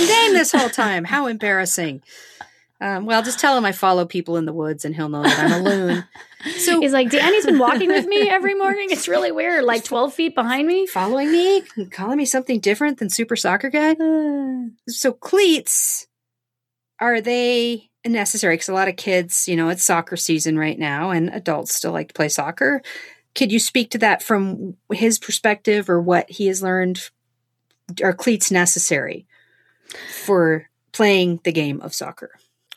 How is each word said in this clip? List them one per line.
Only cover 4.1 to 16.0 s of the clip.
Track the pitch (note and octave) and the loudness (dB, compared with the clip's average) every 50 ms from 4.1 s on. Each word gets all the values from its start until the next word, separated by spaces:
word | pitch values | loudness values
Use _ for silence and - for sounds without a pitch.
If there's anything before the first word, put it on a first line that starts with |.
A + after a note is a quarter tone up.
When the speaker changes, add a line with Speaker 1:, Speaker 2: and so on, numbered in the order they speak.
| - F3+ E3+ - E3+ E3+ | -2 -6 -4 -2 -2 -2
Speaker 1:
in | D#3+ | -2
the | D#3+ D#3 | -4 -4
woods | E3 D#3 D#3 D#3 D3+ - | -4 -4 -4 -4 -6 -6
and | D3 D#3+ | -8 -6
he'll | D#3 D#3 D3+ | -4 -4 -4
know | D3 D3 D3 | -4 0 0
that | - - - | 2 2 2
I'm | D3+ - | 2 2
a | F#3 F3 F#3 G3 | 2 2 2 0
loon. | G3+ G3 F#3 F3 F3 F3 F3+ _ | 0 2 0 0 -2 -2 -4 _
Speaker 2:
<laughs> | _ - - - - - - D4 E4+ F4+ | _ -20 -20 -20 -20 -14 -12 -10 -6 -2
Speaker 1:
So | F4 F4 F4 E4 | 0 2 2 2
Speaker 2:
He's | D4+ C#4 C4+ | 2 2 2
like, | C4+ B3+ A#3 | 2 2 2
"Danny's | B3 C#4+ C#4+ E4+ G4+ G#4+ - - | 2 2 4 4 4 4 4 4
been | E4+ C#4 | 4 4
walking | B3 A#3+ C#4+ A#3+ F#4+ F4 | 4 4 2 2 2 2
with | F#4+ G4 - | 2 2 2
me | F4 G4+ G#4 G#4 G4+ | 2 2 2 2 4
every | F#4+ F#4+ F4+ G4 G4+ | 2 2 0 0 -2
morning. | G4 F#4+ G4 G4 G#4 G4+ F#4+ | 0 0 0 0 -2 -2 -2
It's | F4+ - - E4+ | -4 -4 -2 -2
really | F4 D4+ D4 F4 | 0 0 0 0
weird. | E4 D#4+ D#4+ F4 F4 D#4+ C4 | -2 -2 -2 0 0 0 2
Like, | A#3+ A#3 A#3 A3+ | 2 0 0 -2
twelve | - C4 A#3 B3 C#4+ C4+ | -4 -2 -2 -2 -2 -2
feet | - E4 E4 E4 | -2 -2 -2 0
behind | - A#3 A#3 B3+ C4+ D4 D#4+ | -2 -2 0 0 0 0 0
me." | F4 F#4+ G4 | 2 0 0
Speaker 1:
Following | F4+ - F#3 F#3 G3+ A#3+ C4+ C#4 D4+ | -2 -2 -2 -2 0 0 0 0 2
me? | D#4+ E4+ F4 F#4 G4 G4 - - - A3+ G3 F#3 | 2 2 4 4 2 2 0 -4 -10 -10 -10 -10
Calling | - - F#3+ G#3+ C4 D4 | -8 -8 -6 -4 -2 -2
me | C#4+ | 0
something | B3 - C4 C4 - B3+ A3 | 0 0 -2 0 0 -2 0
different | F#3+ G3+ G#3 - D4 D4 C#4 - | 2 0 0 2 0 -2 -2 -2
than | A3+ F#3+ | -4 -4
super | - - A#3 A3+ A#3 | -2 -4 -2 -2 -2
soccer | - - G3 - - - C4+ | -2 0 0 0 0 -2 -2
guy? | B3 D4+ D4+ D#4 D#4+ | -2 0 2 2 2
Speaker 2:
Uh. | D#4 D#4+ D#4+ D#4+ D#4 D4+ D4 C#4+ C#4+ C#4 C4 C4 B3+ B3 A#3 A#3 _ - - | 2 0 0 0 0 -2 -2 -4 -4 -4 -6 -6 -6 -8 -10 -12 _ -14 -12
Speaker 1:
So | A#3 - - C4 B3 | -8 -2 -2 -2 -2
cleats, | - - - - F#4+ G#4 F4+ D#4+ C#4+ - - - - - - - - | -4 -6 0 2 4 4 4 2 2 0 -2 -2 -2 0 -2 -4 -6